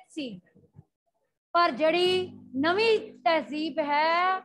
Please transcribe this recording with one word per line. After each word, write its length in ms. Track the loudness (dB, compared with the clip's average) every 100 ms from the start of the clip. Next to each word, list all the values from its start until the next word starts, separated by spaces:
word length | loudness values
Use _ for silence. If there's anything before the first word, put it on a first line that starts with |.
| -4
ਸੀ। 300 | -10 -10 -12 -18 _ _ -20 -20 _ _ _ _ _ _
ਪਰ 180 | 0 0
ਜਿਹੜੀ 600 | 2 0 2 2 0 -4 -10 -10 -2
ਨਵੀਂ 640 | 0 2 2 2 -2 -4
ਤਹਿਜ਼ੀਬ 600 | 0 0 -2 -6 -4 -4
ਹੈ, 600 | -2 0 2 2 0 -2